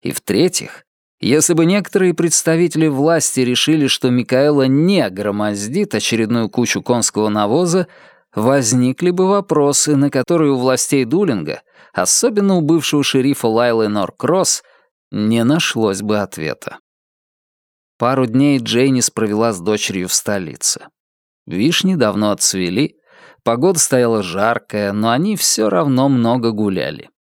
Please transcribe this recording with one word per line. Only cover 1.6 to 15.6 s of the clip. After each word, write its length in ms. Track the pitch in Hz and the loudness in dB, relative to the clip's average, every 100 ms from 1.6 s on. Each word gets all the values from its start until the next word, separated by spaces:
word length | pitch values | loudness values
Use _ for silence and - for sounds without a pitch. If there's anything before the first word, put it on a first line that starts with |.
| 165 | 2
некоторые 480 | 202 185 208 185 | 2 0 0 0
представители 760 | 170 170 - - 165 175 151 160 | 0 0 0 0 0 0 2 0
власти 520 | 135 147 165 - - | 2 2 2 0 0
решили, 480 | 123 123 - 156 139 | 0 0 0 2 2
что 220 | - 127 | 0 0
Микаэла 580 | 123 113 127 147 147 131 | 0 0 2 2 2 2
не 420 | 135 170 196 113 | 2 4 2 0
громоздит 840 | 90 104 101 104 104 104 156 202 107 | -4 -4 -2 -4 -4 -4 -4 -2 -2
очередную 540 | - 113 110 117 110 | -2 -2 0 0 -2
кучу 340 | - 117 101 | -2 -2 -2
конского 460 | - 120 107 - 107 | 0 0 0 -2 -2
навоза, 580 | 104 104 135 175 185 175 - - _ _ - | 0 0 0 2 0 -2 -10 -20 _ _ -2
возникли 760 | 113 139 117 123 123 131 175 | 2 2 2 2 2 0 -2
бы 180 | 175 185 | 2 2
вопросы, 680 | 202 196 151 143 139 - 143 | 0 0 0 2 0 0 2
на 160 | 143 | 2
которые 400 | 135 120 170 151 | 0 0 2 2
у 60 | 131 | 2
властей 480 | 127 127 - 143 120 | 0 0 0 -2 0
Дулинга, 560 | 160 196 107 73 80 _ _ - | 0 0 -2 -6 -10 _ _ -10
особенно 640 | - 92 - 240 202 202 185 | -2 0 2 0 0 2 2
у 60 | |
бывшего 420 | 151 165 - 147 | 2 0 2 0
шерифа 440 | 139 135 131 139 117 | 0 0 0 0 0
Лайлы 400 | 113 120 113 110 | 2 2 2 0
Норкросс, 760 | 104 92 - 147 180 180 - _ _ _ _ _ | -2 -4 -4 -2 0 0 -2 _ _ _ _ _
не 340 | 104 107 117 | -4 0 2
нашлось 600 | 117 160 | 2 0